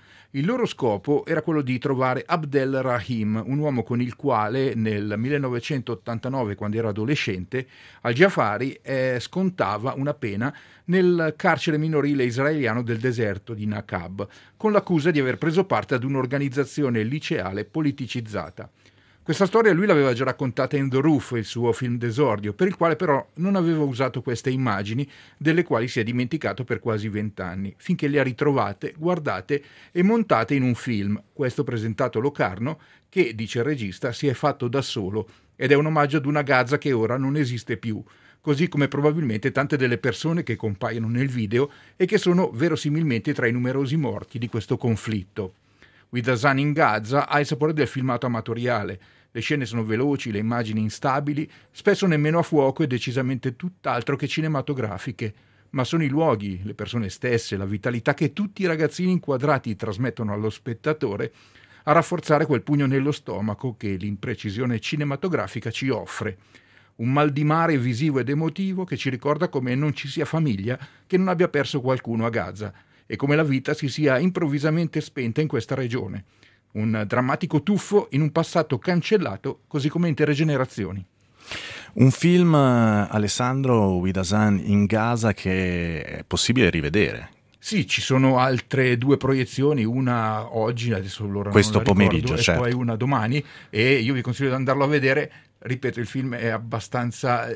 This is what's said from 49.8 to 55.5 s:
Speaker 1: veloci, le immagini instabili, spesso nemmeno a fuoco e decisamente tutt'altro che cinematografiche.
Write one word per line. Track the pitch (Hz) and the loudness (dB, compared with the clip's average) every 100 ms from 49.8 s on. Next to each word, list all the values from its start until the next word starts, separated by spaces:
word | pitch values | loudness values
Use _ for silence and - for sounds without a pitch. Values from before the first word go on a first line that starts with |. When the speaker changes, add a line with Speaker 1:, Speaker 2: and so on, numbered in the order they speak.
Speaker 1:
veloci, | 110 110 139 139 123 | -2 0 0 0 -2
le | 101 | -4
immagini | 110 120 110 110 | -2 -2 -2 -2
instabili, | 107 - 143 131 143 147 156 - _ | -2 -2 -2 0 -2 -4 -6 -12 _
spesso | - - 196 196 | -2 2 2 4
nemmeno | 156 147 165 | 4 4 2
a | |
fuoco | 165 156 135 131 | 2 4 4 2
e | 156 | 0
decisamente | 123 - 123 127 131 131 127 | 0 -2 -2 -2 -2 -4 -6
tutt'altro | 180 - - 123 117 139 | -10 -6 -4 -4 -2 -2
che | 139 | -2
cinematografiche. | - 156 147 - 135 110 98 - 113 110 - _ | -2 -2 -2 -2 -4 -4 -6 -10 -6 -8 -8 _